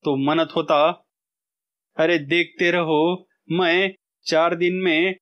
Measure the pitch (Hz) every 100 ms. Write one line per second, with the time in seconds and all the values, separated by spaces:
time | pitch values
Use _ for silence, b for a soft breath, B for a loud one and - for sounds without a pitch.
0 | 156 139 139 160 160 - 156 151 156 175
1 | _ _ _ _ _ _ _ _ _ -
2 | 160 170 143 170 160 - 175 175 160 151
3 | 165 185 - _ _ 165 180 175 190 190
4 | _ _ - 160 170 170 175 185 185 156
5 | 180 190